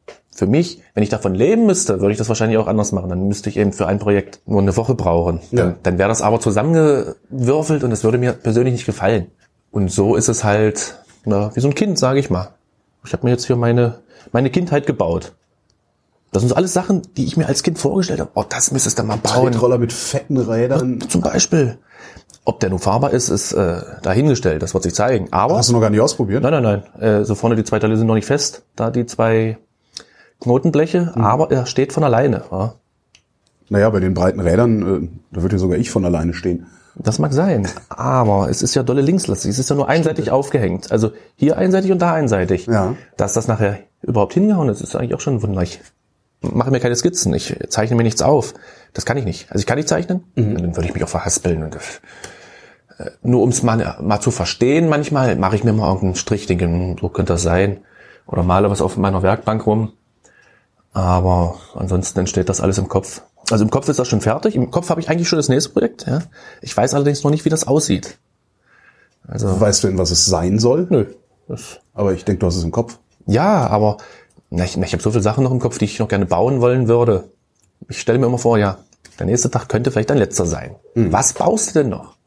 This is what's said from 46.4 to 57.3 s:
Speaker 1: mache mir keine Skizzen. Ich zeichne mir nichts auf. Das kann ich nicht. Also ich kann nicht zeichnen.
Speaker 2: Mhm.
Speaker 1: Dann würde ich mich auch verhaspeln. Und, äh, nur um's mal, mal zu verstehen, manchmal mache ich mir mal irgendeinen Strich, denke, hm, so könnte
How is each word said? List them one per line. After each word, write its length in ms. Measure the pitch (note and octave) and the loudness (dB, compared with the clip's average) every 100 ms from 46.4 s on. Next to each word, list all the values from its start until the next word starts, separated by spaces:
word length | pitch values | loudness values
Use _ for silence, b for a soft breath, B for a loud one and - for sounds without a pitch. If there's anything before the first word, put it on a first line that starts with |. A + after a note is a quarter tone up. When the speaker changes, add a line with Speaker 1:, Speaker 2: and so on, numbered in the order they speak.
Speaker 1:
mache 300 | - - B2+ | -4 -2 0
mir 80 | C3 | 0
keine 160 | B2 | 0
Skizzen. 380 | A#2 F3 F3 G2 | 0 0 0 -2
Ich 220 | C2 - - - | -2 -4 -8 -6
zeichne 260 | - A2 A#2+ | -2 0 2
mir 60 | |
nichts 180 | A#2 - | 0 0
auf. 320 | - D3 - - B B B | 2 2 0 -10 B B B
Das 140 | - - | -8 -4
kann 100 | B2 | -4
ich 80 | |
nicht. 260 | G#2 E2 - | -4 -8 -6
Also 100 | G#2 | -4
ich 60 | G2 | -2
kann 100 | C3+ | -2
nicht 120 | D3+ | 0
zeichnen. 360 | D#3+ E3+ F3+ - - | -2 -2 -4 -4 -2
Speaker 2:
Mhm. 200 | G#2+ - | -2 -2
Speaker 1:
Dann 180 | F2 E2 | -4 -4
würde 100 | E2+ | -4
ich 60 | |
mich 80 | - | -4
auch 60 | - | -4
verhaspeln. 560 | - F2 - F2 D#2+ | -4 -4 -2 -2 -2
Und, 100 | D#2 C#2+ - - B B B B B B B B B - | -6 -10 -16 -18 B B B B B B B B B -16
äh, 120 | - - | -16 -6
nur 200 | A#2+ B2 | 0 2
um's 220 | A#2 A#2+ | 2 2
mal, 320 | A#2 A2 - - | 0 0 -2 -4
mal 200 | F2+ G#2 | -2 -2
zu 100 | - | -2
verstehen, 580 | - F2+ - B2 F3 E3 | -2 -4 0 2 2 2
manchmal 460 | D3 D3 C#3+ B2+ | 0 -2 0 0
mache 220 | - F#2+ G#2 | 2 0 2
ich 80 | |
mir 80 | A#2 | 2
mal 140 | G#2+ E2+ | 2 0
irgendeinen 260 | F#2+ F#2+ | 0 -2
Strich, 320 | F#2 - G#2 - | -2 -4 -4 -2
denke, 200 | F2 E2+ | 0 0
hm, 300 | F2 F#2 F2 | 0 -2 -4
so 80 | F2+ | -4
könnte 240 | - F2 | -2 0